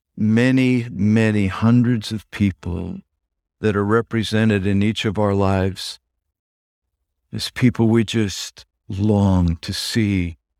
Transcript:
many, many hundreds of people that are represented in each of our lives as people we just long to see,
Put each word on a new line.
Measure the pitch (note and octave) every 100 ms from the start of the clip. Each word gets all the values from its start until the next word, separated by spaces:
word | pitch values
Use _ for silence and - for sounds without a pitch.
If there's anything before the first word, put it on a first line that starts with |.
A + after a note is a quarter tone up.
| _ -
many, | G#2+ A2 B2+ C3 B2+ B2+ A#2+
many | - G#2 A2 A2 G#2 F#2+
hundreds | - A2+ A#2+ A#2 A#2+ G#2
of | A2 -
people | - G2+ - - F2 F2+ F#2+ - _ _ _ _ _
that | G#2+ G2+
are |
represented | G2+ A2+ A2+ A#2 G2+ G#2+ A2 G2+ F#2+
in | G2
each | G#2 A2
of | A2+ G2
our | G#2
lives | G2 F#2+ F#2+ F#2+ F#2 - - _ _ _ _ _ _ _ _ _ _ _ _ _
as | A#2 -
people | - B2 A2 A2+
we | A#2
just | A2 A#2 G#2 - - - - _ -
long | G2 G#2+ G2+ G2+ F#2 F2 E2+
to | -
see, | G2 - A#2 G#2+ G2 F2 E2 _